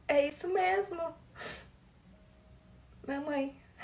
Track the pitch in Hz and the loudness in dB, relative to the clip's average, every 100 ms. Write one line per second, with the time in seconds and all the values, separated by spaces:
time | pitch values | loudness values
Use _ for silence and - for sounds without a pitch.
0 | - 294 285 294 349 370 370 392 392 339 | 2 4 4 0 0 2 4 2 0 -4
1 | 330 - - - - - - - - - | -6 -8 -18 -14 -12 -12 -14 -20 -20 -20
2 | - - - - - - - - - - | -20 -20 -20 -20 -20 -20 -20 -20 -20 -14
3 | - 277 302 285 277 - - - | -6 -4 -2 -2 -2 -6 -20 -10